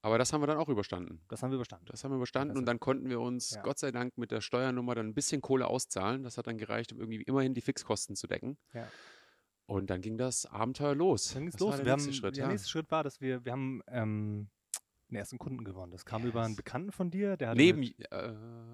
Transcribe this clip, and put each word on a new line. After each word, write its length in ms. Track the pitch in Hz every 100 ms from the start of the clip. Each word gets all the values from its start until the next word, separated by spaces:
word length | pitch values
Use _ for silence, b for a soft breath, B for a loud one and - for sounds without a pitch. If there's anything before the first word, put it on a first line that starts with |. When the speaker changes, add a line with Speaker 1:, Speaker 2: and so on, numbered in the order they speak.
Speaker 1:
Aber 140 | 110 113
das 160 | 127
haben 80 | 151
wir 40 | 147
dann 120 | 156
auch 100 | 156
überstanden. 540 | 110 98 90 85 82 _
Speaker 2:
Das 140 | 110
haben 80 | 127
wir 60 | 131
überstanden. 300 | 120 92 85
Speaker 1:
Das 180 | -
haben 80 | 135
wir 40 | 135
überstanden 360 | 123 131 143
Speaker 2:
Klasse. 60 | 135
Speaker 1:
und 60 | 120
dann 120 | 120
konnten 280 | - 135 127
wir 100 | 120
uns 300 | 120 123 -
Speaker 2:
Ja. 120 | 110
Speaker 1:
Gott 160 | 98 143
sei 120 | 143
Dank 260 | 120 123 -
mit 140 | 117
der 100 | 117
Steuernummer 540 | - 123 131 123 120
dann 120 | 117 110
ein 60 |
bisschen 260 | 110 - 143
Kohle 260 | - 135 123
auszahlen. 560 | - - 98 98 131
Das 160 | 127 -
hat 80 | 117
dann 100 | 113
gereicht, 360 | 107 110 117
um 80 | 113
irgendwie 220 | 113 110
immerhin 300 | - 135 131
die 80 | 123
Fixkosten 540 | - - - 107 - 101
zu 100 | -
decken. 300 | - 123 147 _
Speaker 2:
Ja. 140 | 117 117 B B B B B B _ -
Speaker 1:
Und 240 | 101 95
dann 100 | 92
ging 160 | 104 113
das 300 | 127 123 -
Abenteuer 480 | 104 117 131 143
los. 400 | 143 180 120 -
Speaker 2:
Dann 80 | 131
ging's 120 | 165 -
Speaker 1:
Das 40 |
war 60 | 202
Speaker 2:
los. 60 | 139
Speaker 1:
der 60 | 135
Speaker 2:
Wir 60 | 139
Speaker 1:
nächste 120 | 143
Speaker 2:
haben, 40 |
Speaker 1:
Schritt, 220 | 135 98 -
Speaker 2:
der 80 |
Speaker 1:
ja. 60 | 135
Speaker 2:
nächste 180 | 104 -
Schritt 200 | 160 156
war, 120 | 160
dass 160 | 143 -
wir, 240 | 131 127
wir 80 | 123
haben, 300 | 131 131 127 -
ähm, 600 | 123 110 107 107 104 104 _ _ - _ _ _
einen 60 | 110
ersten 220 | 101 123
Kunden 260 | - 123
gewonnen. 260 | 104 92 87
Das 140 | 90
kam 200 | - 113 123
über 140 | 117
einen 80 | 113
Speaker 1:
Yes. 60 | 104
Speaker 2:
Bekannten 340 | - 131 196
von 180 | - 180
dir, 260 | 185 202 185
der 100 | 117
hatte 80 | 117
Speaker 1:
Neben, 220 | 165 170
Speaker 2:
mit 180 | 127 - -
Speaker 1:
äh, 220 | 95 120 107 113 117 117